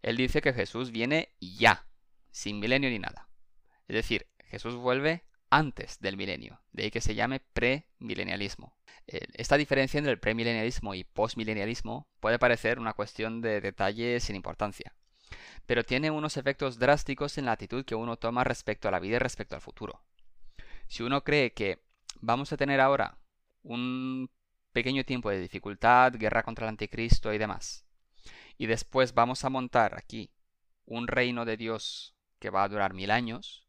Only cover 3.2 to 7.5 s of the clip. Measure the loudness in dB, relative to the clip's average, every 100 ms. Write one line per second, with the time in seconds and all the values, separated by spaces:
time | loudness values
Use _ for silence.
3.2 | -18 -20 -20 -20 _ _ _ -2 0 -2
4.2 | -4 _ -14 -10 -8 -4 0 2 2 -2
5.2 | -6 _ _ 4 4 -4 -12 -8 -6 -4
6.2 | -6 -6 -8 -18 _ -6 -4 0 0 2
7.2 | 0 -2 _